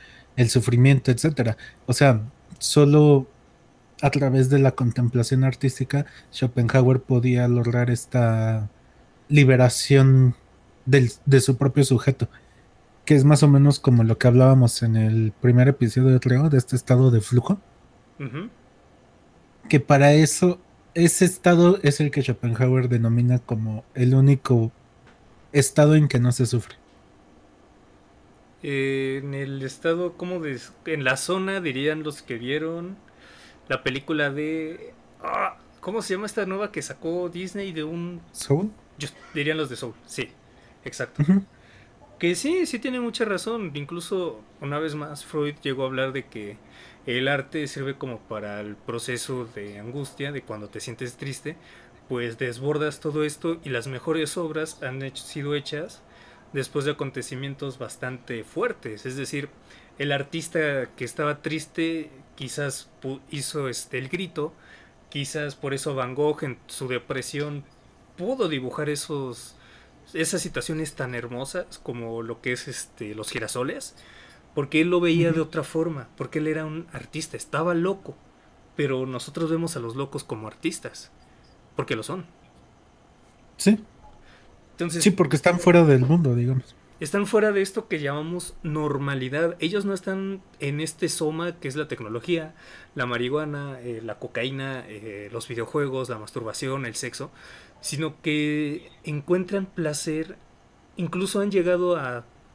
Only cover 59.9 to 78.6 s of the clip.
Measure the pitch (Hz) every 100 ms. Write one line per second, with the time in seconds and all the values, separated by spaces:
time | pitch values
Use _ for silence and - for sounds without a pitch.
59.9 | - 143 139 139 165 156 170 151 139 123
60.9 | - 123 - 147 147 156 156 151 - 165
61.9 | 165 147 135 - - 131 - 143 131 -
62.9 | _ 131 135 - 147 135 151 135 117 -
63.9 | 127 131 175 185 - 151 - - - _
64.9 | _ _ 143 139 156 147 139 139 135 151
65.9 | 135 123 127 147 147 143 123 - - 131
66.9 | 123 - 127 120 143 147 147 139 _ _
67.9 | _ _ - 185 262 185 143 127 - 147
68.9 | 147 - 143 131 113 - - _ - _
69.9 | _ _ 165 160 175 160 139 - 156 156
70.9 | - 131 123 117 123 135 185 175 - -
71.9 | 120 117 113 117 117 127 123 - 123 -
72.9 | - 107 107 104 123 110 123 135 269 -
73.9 | - - - - - _ - 139 156 170
74.9 | 180 175 165 165 160 156 160 135 160 165
75.9 | 143 113 - 131 156 156 156 156 156 170
76.9 | - - 151 160 117 - 151 175 170 175
77.9 | 196 - - _ _ _ _